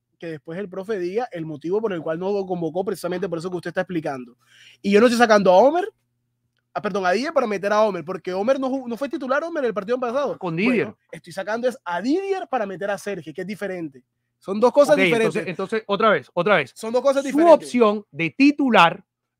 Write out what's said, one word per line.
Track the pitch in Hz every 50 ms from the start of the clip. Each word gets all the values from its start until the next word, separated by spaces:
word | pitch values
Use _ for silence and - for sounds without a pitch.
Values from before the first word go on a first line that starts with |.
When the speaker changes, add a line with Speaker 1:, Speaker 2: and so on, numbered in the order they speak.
| _ _ _ _
Speaker 1:
que | 175
después | 165 160 147 - 165 165 190
el | 208 180
profe | 190 190 185 214 220 185
diga | 175 180 190 226 247 -
el | 180 170 160
motivo | 160 151 - - 165 190 220
por | 226 208
el | 185 165
cual | 143 160 160 170
no | 185 196
lo | 208 202 190
convocó, | 180 180 175 165 156 156 180 190
precisamente | 214 190 - - 175 180 180 196 180
por | 170 160
eso | 156 185
que | 180
usted | 170 - 180
está | - 185
explicando. | 180 - 180 160 156 156 135 127 123 120 - _ _ _ _ _ - - _ _
Y | - 196
yo | 196 208
no | 240
estoy | 247 240 226
sacando | 240 220 214 208 185 190
a | 180
Homer, | 185 240 285 320 359 392 403 - _ _ _ _ _ _ _ _ _ _ _ _ _ _ _ -
ah, | 180
perdón, | 196 202 185 202 190
a | 180
Didier | 185 220 269 330
para | 330 277 247
meter | 214 202 185 202 202
a | 214 214
Homer, | 220 214 185 170 151
porque | 175 185 180 - 180 180
Homer | 190 208 247 277 269
no | 269 254
ju-, | 262 269 247 240
no | 233 -
fue | 277 240
titular, | 330 269 277 247 262 294 320
Homer, | 339 339 302 262
el | 226
partido | 185 208 196 214 247 254
pasado. | 247 233 233 285 285 208 165 -
Speaker 2:
Con | 185 175 160
Didier. | 165 214 254 247 196 - 214
Speaker 1:
Bueno, | - _ _ _
estoy | - 165 - 175
sacando | 156 196 190 202 220 240 247 254
es | 214 - _
a | 175 - 233
Didier | 202 262 311 381 392 392 381 370 330 -
para | 262 240 208
meter | 196 185 160 190 208
a | 202 180
Sergio, | - 208 196 180 - 160
que | 143 190
es | 185
diferente. | 190 208 - 202 185 185 175 165 143 135 123 _ _ _ _ _ _ _ _
Son | _ 180 196 214
dos | 240 240
cosas | - 285 285 285 302
Speaker 2:
Ok, | 285
Speaker 1:
diferentes. | 285 262 233 220 226 - 151
Speaker 2:
entonces, | 208 160 185
entonces, | 160 - 190 185 226 220 -
otra | - 202 190 226 220
vez, | 190 139 - - _
otra | 175 170 214 196
vez. | 160 135 - -
Speaker 1:
Son | - 220 220
dos | 233 254
cosas | 240 277 262 277
Speaker 2:
Su | 285 269
Speaker 1:
diferentes. | 247 294 339 339 302
Speaker 2:
opción | - - - - 247 226 208 208 214 - _
de | 147 143 165 156
titular | - - 277 294 285 - 277 254 214 190 170 165 175 - _ _ _ _ _ _ _